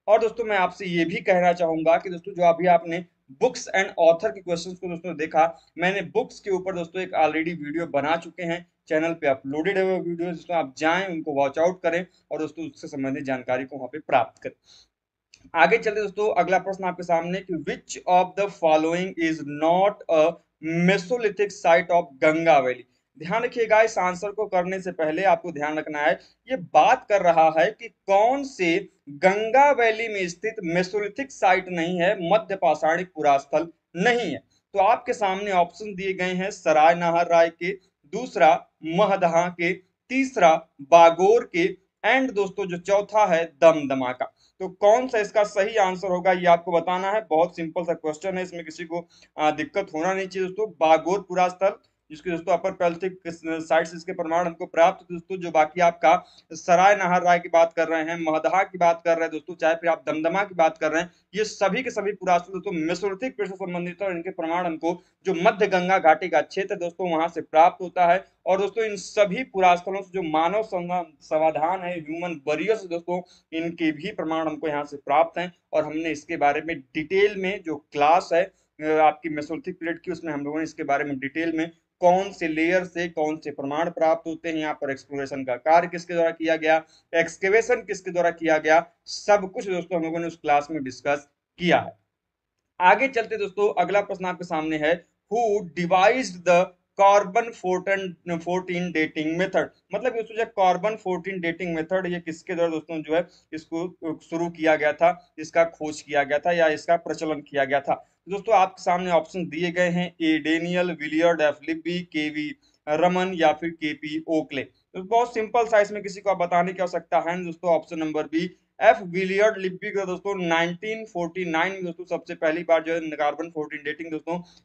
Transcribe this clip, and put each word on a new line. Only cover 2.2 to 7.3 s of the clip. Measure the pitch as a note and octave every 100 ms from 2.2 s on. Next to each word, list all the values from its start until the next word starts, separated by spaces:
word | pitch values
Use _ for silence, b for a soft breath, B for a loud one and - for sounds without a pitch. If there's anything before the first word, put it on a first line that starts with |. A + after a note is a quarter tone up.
| G3
जो | F3+
अभी | F3 E3 F3+
आपने | E3+ E3+ E3+ F3 _ - C3+
books | B3 - - F#3+
and | G3 -
author | E3 E3 A3
के | G3+
questions | F3 E3+ F#3 F3+
को | F3+
दोस्तों | E3+ F3+ D3
देखा, | D#3 D#3+ E3 B B D#3
मैंने | F3+ G3 E3
books | G3+ B3+ -
के | G#3
ऊपर | F#3 F#3+
दोस्तों | F3 E3 F#3
एक | F#3 D#3
already | D#3